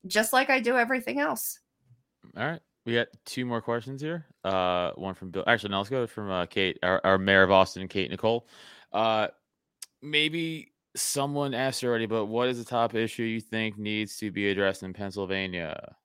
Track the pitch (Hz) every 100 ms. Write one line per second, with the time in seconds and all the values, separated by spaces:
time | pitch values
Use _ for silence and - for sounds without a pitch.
0 | 185 208 220 254 277 262 226 254 233 262
1 | 226 262 294 247 - - _ _ _ -
2 | _ _ - - 131 165 _ _ - 117
3 | 117 - - - 123 117 113 117 120 135
4 | 151 170 151 _ 95 95 90 90 87 -
5 | 95 92 95 92 - 117 104 98 104 131
6 | 117 - 104 92 87 - 95 - 90 95
7 | 92 95 95 98 95 95 92 95 95 101
8 | 92 - 110 117 _ - - - _ 101
9 | 110 110 104 - _ _ _ _ - _
10 | 143 147 156 165 165 160 - _ _ -
11 | - 143 139 143 143 123 131 123 123 117
12 | 110 110 104 113 127 120 117 123 117 113
13 | 113 - 113 113 - 113 110 104 107 107
14 | 107 - 107 92 101 98 98 95 95 92
15 | 101 98 95 95 95 90 80 - - -